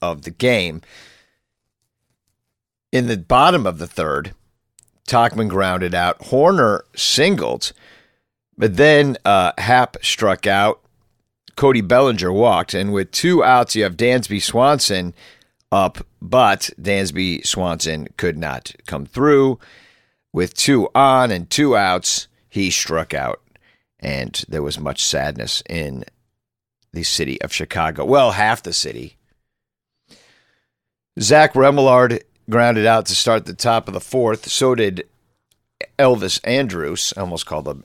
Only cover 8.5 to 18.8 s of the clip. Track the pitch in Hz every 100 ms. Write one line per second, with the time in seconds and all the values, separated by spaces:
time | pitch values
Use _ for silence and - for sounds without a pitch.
8.5 | - 113 90 151 147 143 123 98 98 90
9.5 | - 104 127 120 - - - 104 92 101
10.5 | 98 104 - _ _ _ _ _ _ _
11.5 | - 139 123 95 123 139 104 90 98 117
12.5 | 87 - 95 98 101 92 - 180 170 127
13.5 | 127 120 107 98 85 120 127 - 104 -
14.5 | 117 135 147 - 95 90 - - _ _
15.5 | _ - 98 92 - - _ 87 127 110
16.5 | 98 - - 101 98 92 78 92 82 -
17.5 | - 90 82 80 78 - - 87 78 78
18.5 | 64 - -